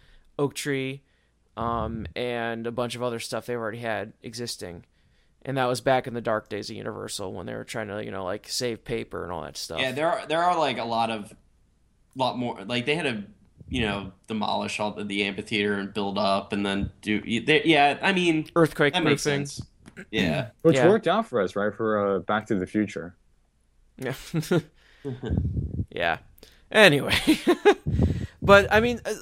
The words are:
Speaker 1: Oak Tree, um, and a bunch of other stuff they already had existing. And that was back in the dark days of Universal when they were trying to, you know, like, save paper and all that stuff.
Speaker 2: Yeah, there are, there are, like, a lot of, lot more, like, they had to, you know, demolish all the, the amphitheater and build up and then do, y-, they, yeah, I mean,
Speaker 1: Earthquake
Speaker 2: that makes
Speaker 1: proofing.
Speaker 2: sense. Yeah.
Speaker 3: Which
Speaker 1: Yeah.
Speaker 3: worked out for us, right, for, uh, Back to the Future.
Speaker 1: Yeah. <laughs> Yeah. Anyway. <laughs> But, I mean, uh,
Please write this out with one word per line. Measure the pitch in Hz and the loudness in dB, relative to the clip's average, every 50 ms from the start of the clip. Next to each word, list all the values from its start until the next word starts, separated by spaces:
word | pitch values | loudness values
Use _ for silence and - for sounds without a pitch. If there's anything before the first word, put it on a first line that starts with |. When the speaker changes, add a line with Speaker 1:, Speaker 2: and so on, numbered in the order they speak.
| _ _ - - _ _ _ - | _ _ -20 -20 _ _ _ -2
Speaker 1:
Oak | 143 135 - | -2 -2 -2
Tree, | - - 147 139 135 131 131 135 135 _ _ _ _ _ _ _ _ _ _ - | -4 -4 -4 -2 -2 -4 -6 -8 -10 _ _ _ _ _ _ _ _ _ _ -8
um, | 117 113 117 117 117 110 110 113 113 104 - - | -6 -4 -2 -2 -2 -2 -4 -6 -6 -8 -8 -6
and | - 123 123 120 117 117 117 117 113 113 120 | -6 -4 -4 -4 -4 -4 -4 -6 -6 -6 -6
a | |
bunch | 120 123 123 120 120 | -4 -4 -4 -4 -4
of | 120 123 | -4 -4
other | 123 117 113 | -4 -4 -6
stuff | 110 - - 113 - | -8 -6 -8 -6 -6
they | - 120 | -6 -6
already | 120 113 107 104 120 | -4 -4 -6 -8 -6
had | 120 117 110 101 98 107 - _ | -6 -4 -4 -4 -6 -8 -12 _
existing. | - - 110 117 120 113 - - 104 90 87 85 - _ _ _ _ _ _ _ _ _ _ _ - | -16 -14 -10 -10 -8 -8 -8 -10 -10 -12 -12 -14 -18 _ _ _ _ _ _ _ _ _ _ _ -10
And | - 135 135 | -6 -2 0
that | 131 | 0
was | 123 127 117 | 0 0 0
back | 113 117 131 127 117 131 | 2 2 2 2 2 -2
in | 113 | -8
the | 120 | -6
dark | 110 117 110 107 - - | -2 0 0 -2 -2 -4
days | 104 101 104 110 | -8 -8 -8 -8
of | 113 104 | -10 -10
Universal | 104 110 107 104 101 107 - - 101 92 107 | -8 -8 -8 -8 -10 -8 -8 -8 -8 -8 -8
when | 101 92 | -10 -10
they | 113 113 | -10 -10
were | 110 113 | -10 -10
trying | - - 120 110 104 | -8 -8 -8 -6 -6
to, | 98 104 113 | -6 -8 -8
you | 113 | -8
know, | 101 95 95 | -8 -6 -6
like, | 90 98 107 - - | -6 -6 -6 -8 -8
save | - - 127 123 113 104 - | -6 -4 -4 -4 -4 -6 -8
paper | - 120 113 117 - - 90 85 | -6 -6 -6 -6 -8 -8 -8 -8
and | 87 | -6
all | 87 82 | -8 -8
that | 76 71 71 - | -8 -10 -10 -10
stuff. | - - - 80 | -10 -8 -4 -4
Speaker 2:
Yeah, | 131 131 | -4 -2
there | 123 139 156 170 | -2 -2 -2 -2
are, | 175 135 - | -2 -2 -4
there | - 151 165 | -2 0 2
are, | 170 180 175 165 | 2 2 2 2
like, | 156 139 120 117 | 2 0 0 -2
a | 117 | -4
lot | 117 117 113 117 113 | -2 0 0 0 0
of, | 113 107 101 - - - _ _ _ _ _ _ _ _ _ _ _ _ _ _ - | -2 -6 -8 -12 -18 -20 _ _ _ _ _ _ _ _ _ _ _ _ _ _ -4
lot | 131 131 120 - 123 | -2 -2 0 0 -2
more, | 123 117 104 - 98 | -4 -6 -6 -8 -8
like, | 101 123 123 120 | -4 -4 -2 0
they | 139 147 | 0 0
had | 170 165 | 0 0
to, | 139 117 104 101 - - _ _ _ _ - - - | -2 -2 -4 -8 -12 -16 _ _ _ _ -20 -12 -6
you | - 127 | -4 -2
know, | 113 104 101 101 98 95 - _ _ - | 0 0 -2 -4 -6 -10 -14 _ _ -8
demolish | 113 107 104 101 101 101 104 104 - - | -6 -4 -2 -2 -2 -2 -2 -4 -4 -2
all | 107 107 98 | -4 -4 -4
the, | - 104 | -6 -8
the | 101 101 101 101 | -4 0 0 0
amphitheater | 98 98 92 101 - 113 104 101 104 104 | 0 -2 -6 -6 -4 -2 0 0 0 0
and | 101 98 98 98 | -2 -4 -6 -4
build | 107 101 101 98 98 | -4 -4 -2 -2 0
up | 95 98 98 101 98 - 104 | 2 2 2 0 0 -2 -4
and | 101 101 | -2 -2
then | 98 98 101 98 95 - - | 0 -2 -2 -4 -6 -8 -8
do, | - 101 107 104 - - | -2 -2 -2 -2 0 -2
y-, | 110 117 - | -4 -2 2
they, | - 156 147 - | 4 4 4 6
yeah, | 160 160 143 143 143 135 - | 6 6 6 6 4 4 2
I | 123 190 196 | 0 0 2
mean, | 180 180 175 160 156 156 - - | 2 2 2 2 2 0 0 2
Speaker 1:
Earthquake | 170 165 147 - - 151 143 143 | 4 4 4 4 2 2 2 2
Speaker 2:
that | 180 165 | 2 2
makes | 151 143 139 - | 2 2 2 0
Speaker 1:
proofing. | 151 143 143 143 143 | -2 -2 -2 -4 -6
Speaker 2:
sense. | - - - - _ _ - - - - 190 - | -10 -12 -14 -16 _ _ -20 -20 -18 -18 -12 -6
Yeah. | 104 110 101 82 76 87 113 - - _ | -2 0 0 2 0 -2 -4 -6 -4 _
Speaker 3:
Which | - 160 156 135 | 4 6 6 8
Speaker 1:
Yeah. | 123 170 | 8 6
Speaker 3:
worked | 214 220 - 160 | 6 6 4 2
out | 175 220 220 - | 0 0 0 0
for | - 113 | 0 0
us, | 95 90 - 101 | 0 0 0 -2
right, | 101 104 101 | -2 -2 -2
for, | - 113 110 107 104 101 101 98 | -2 0 0 2 2 2 2 0
uh, | 95 | 0
Back | 92 - 107 107 107 - | 0 0 -2 -2 0 0
to | 110 | -2
the | 95 92 | -2 -2
Future. | 92 - 107 107 95 - 80 80 87 - _ _ _ _ _ _ _ _ _ _ _ _ _ _ _ _ - | 0 0 0 0 0 -2 -8 -10 -12 -14 _ _ _ _ _ _ _ _ _ _ _ _ _ _ _ _ -8
Speaker 1:
Yeah. | - - 135 - - - - | -8 -8 -8 -8 -10 -6 -4
<laughs> | 165 156 - 180 170 160 - _ _ _ _ _ _ - 143 127 - - 113 - - - - - - - - - - - - | -4 0 2 2 0 0 -2 _ _ _ _ _ _ -10 -10 -10 -8 -6 -4 -2 -2 -2 -2 -2 -4 -4 -4 -4 -6 -6 -6
Yeah. | - - 85 85 80 - - - - - - - - - _ - | -4 -2 -2 -2 -2 -2 -6 -18 -20 -20 -20 -20 -20 -20 _ 0
Anyway. | - 220 214 190 143 143 127 - - - | 6 8 8 8 8 6 2 0 -2 0
<laughs> | - - 311 - - - 339 - - 403 381 - - - - - - - - - - - - - - | 4 2 2 2 4 2 2 4 6 4 4 4 2 -2 0 2 2 2 2 -2 -6 -10 -10 -2 6
But, | - 196 202 196 190 - | 8 8 8 8 6 4
I | 214 | 4
mean, | 226 240 240 220 - | 4 2 0 -2 -4
uh, | - 214 - | -6 -8 -6